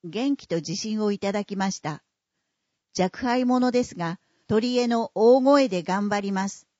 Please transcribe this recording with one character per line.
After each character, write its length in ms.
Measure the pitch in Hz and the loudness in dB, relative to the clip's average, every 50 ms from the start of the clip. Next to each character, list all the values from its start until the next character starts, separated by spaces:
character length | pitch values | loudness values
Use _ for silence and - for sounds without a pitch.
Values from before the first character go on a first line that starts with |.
| - | -14
元 320 | 175 156 208 254 285 285 | -10 -8 -4 -2 -2 -2
気 100 | - - | -4 -4
と 120 | _ 170 170 | _ -6 -6
自 180 | 151 - 160 | -4 -6 -8
信 260 | 202 - 220 214 214 | -8 -6 -6 -4 -2
を 100 | 214 208 | -2 -2
い 80 | 202 196 | -2 -2
た 120 | - 196 | -4 -4
だ 140 | 196 208 202 | -4 -4 -6
き 100 | - 202 | -6 -6
ま 160 | 190 190 190 | -4 -4 -4
し 80 | 185 - | -4 -6
た。 240 | _ - 151 139 _ _ _ _ _ _ _ _ _ _ _ _ _ _ _ _ _ _ _ - | _ -10 -12 -12 _ _ _ _ _ _ _ _ _ _ _ _ _ _ _ _ _ _ _ -2
若 200 | 180 185 - - | -2 -2 -2 -4
輩 260 | 254 247 240 254 254 | -4 -2 0 0 2
者 260 | 247 247 254 247 254 | 2 2 2 2 2
で 120 | 233 247 247 | 0 0 -2
す 100 | - - | -2 -6
が、 240 | - 170 165 170 - _ _ _ _ _ _ | -8 -6 -6 -6 -10 _ _ _ _ _ _
取 260 | 214 220 220 247 247 | 0 0 0 2 0
り 20 | |
柄 120 | 247 247 240 | 0 0 2
の 240 | 233 226 226 - _ | 0 0 -2 -4 _
大 260 | 185 214 233 247 269 | 4 6 6 6 6
声 280 | 254 269 285 285 269 247 | 6 6 6 6 4 2
で 140 | 185 180 160 | 0 -4 -2
頑 260 | - 185 196 202 208 | -2 -2 -2 -2 -2
張 100 | 208 202 | -2 -2
り 120 | 202 196 | -2 -2
ま 180 | 196 190 190 196 | -4 -2 -4 -4
す。 180 | - - _ _ _ | -6 -12 _ _ _